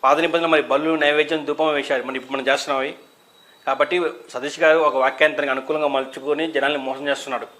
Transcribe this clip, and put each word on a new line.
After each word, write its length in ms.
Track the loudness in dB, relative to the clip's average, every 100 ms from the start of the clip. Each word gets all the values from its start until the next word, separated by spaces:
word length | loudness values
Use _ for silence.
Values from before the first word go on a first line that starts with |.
పాత 140 | 4 4
నిబంధనలో 300 | 2 0 2
మరి 140 | 2
బలులు, 340 | 2 0 0 2
నైవేద్యం, 500 | 2 2 0 -2 -4
ధూపం 280 | 0 0
వేశారు, 300 | 0 0 -2
మరి 120 | -2 -8
ఇప్పుడు 220 | -6 -4
మనం 100 | 0
చేస్తున్నాం 340 | 0 0 -2
అవి. 140 | -2 -8 -20 _ _ _ _ _ -4
కాబట్టి 340 | 0 0 0 -2 -6 -10
సతీష్ 300 | -8 -8 2
గారు 180 | 4 6
ఒక 180 | 4 2
వాక్యాన్ని 420 | 0 2 2 2
తనకు 140 | -2
అనుకూలంగా 360 | -2 -2 0 0
మలుచుకొని 640 | 0 -4 -8 -4 -2 0
జనాల్ని 280 | 0 0 -2
మోసం 280 | -4 -6 -4
చేస్తున్నాడు. 400 | -4 -4 -8 -8 -16